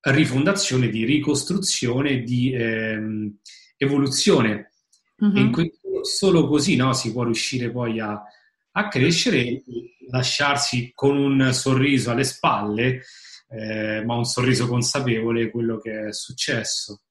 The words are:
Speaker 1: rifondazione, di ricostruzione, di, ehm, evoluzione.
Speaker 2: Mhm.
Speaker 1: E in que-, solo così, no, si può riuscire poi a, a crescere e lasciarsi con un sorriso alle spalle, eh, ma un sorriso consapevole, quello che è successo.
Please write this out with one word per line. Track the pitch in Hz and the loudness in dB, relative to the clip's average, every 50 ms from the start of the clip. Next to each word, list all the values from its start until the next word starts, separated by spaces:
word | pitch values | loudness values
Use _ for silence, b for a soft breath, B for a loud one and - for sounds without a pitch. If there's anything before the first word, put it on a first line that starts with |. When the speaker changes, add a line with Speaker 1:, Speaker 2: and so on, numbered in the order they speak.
Speaker 1:
rifondazione, | - 143 135 151 151 123 123 131 143 185 196 190 - - 131 127 123 110 | 0 2 4 4 4 4 2 2 2 2 2 0 0 0 2 2 2 2
di | 104 110 110 | 0 0 0
ricostruzione, | 120 147 151 - 147 143 131 - - 185 196 - - - - - 120 120 131 143 143 135 127 117 | 2 2 2 2 0 -2 -2 -2 -2 -2 -2 -2 -2 -2 -2 0 0 0 0 0 0 0 -2 -2
di, | 117 127 123 123 135 131 | -2 0 0 2 0 0
ehm, | 120 113 113 113 110 113 110 110 107 107 107 110 107 107 104 104 _ _ B B B B B B | 0 -2 -2 -2 -2 -2 -4 -4 -4 -4 -6 -4 -4 -6 -6 -8 _ _ B B B B B B
evoluzione. | _ 139 135 143 139 139 135 131 - - 208 180 143 117 110 104 104 - _ _ _ _ _ _ _ _ _ _ | _ -2 0 2 2 0 0 0 0 4 4 4 4 4 2 0 -4 -8 _ _ _ _ _ _ _ _ _ _
Speaker 2:
Mhm. | _ 208 208 190 | _ 2 2 4
Speaker 1:
E | 202 | 4
in | - - - | 4 4 4
que-, | - 170 165 - _ _ - - - - | 2 0 -2 -4 _ _ -6 -6 -6 -4
solo | - - - - 190 175 165 147 | -4 -4 0 2 4 6 6 4
così, | 127 147 147 - 196 160 | 4 2 2 2 2 2
no, | 127 127 131 120 | 2 2 2 0
si | 123 - 117 107 | 0 -2 -4 -4
può | 123 120 | -2 -2
riuscire | 117 113 113 - - - 127 120 117 | -2 -2 -2 -2 -4 -4 -4 -4 -4
poi | 110 123 120 117 113 110 | -4 -4 -4 -4 -4 -4
a, | 110 107 107 104 B B B B B B B B B _ _ | -4 -4 -6 -8 B B B B B B B B B _ _
a | 185 208 208 | -4 -4 -2
crescere | - 131 127 165 170 165 - 254 202 131 | 0 2 2 2 2 2 2 2 2 0
e | 120 120 120 135 - - 120 117 - - _ _ - 135 | 0 0 -4 -8 -8 -10 -12 -12 -12 -12 _ _ -16 -6
lasciarsi | 123 127 127 - - - 147 143 143 143 139 - - 123 120 123 _ | -4 -2 -2 -2 0 0 0 0 2 0 -2 -2 -2 -4 -4 -4 _
con | - - 139 143 | 0 2 2 2
un | 143 139 139 139 135 135 131 127 | 4 2 2 4 4 4 4 2
sorriso | - - 135 131 127 131 143 139 131 101 117 | 0 2 2 2 4 4 4 2 2 2 0
alle | 117 123 135 | 0 0 0
spalle, | 127 - - - - - 104 104 104 104 107 120 127 127 127 B B B B B B B B B _ | -2 -4 0 0 0 0 0 -2 -4 -2 0 0 0 0 -2 B B B B B B B B B _
eh, | 113 110 107 107 110 107 107 107 107 107 110 | -14 -12 -8 -6 -6 -4 -4 -4 -4 -4 -2
ma | 117 120 | -2 -2
un | 120 120 | -2 -2
sorriso | 120 - - 123 127 127 123 120 123 | -2 -2 0 2 2 2 2 0 0
consapevole, | 123 123 117 - - 143 127 123 113 110 113 117 117 117 113 107 | 0 0 0 0 -2 -2 0 0 0 0 0 0 0 0 -2 -2
quello | - 120 117 113 113 107 | -2 -4 -2 -2 -4 -4
che | 104 113 107 107 107 107 | -6 -10 -10 -8 -8 -8
è | 107 | -8
successo. | - - - 131 123 - - 135 117 107 - - - - - 104 - _ _ | -10 -12 -12 -8 -8 -4 -4 -2 -4 -4 -4 -6 -6 -6 -10 -14 -18 _ _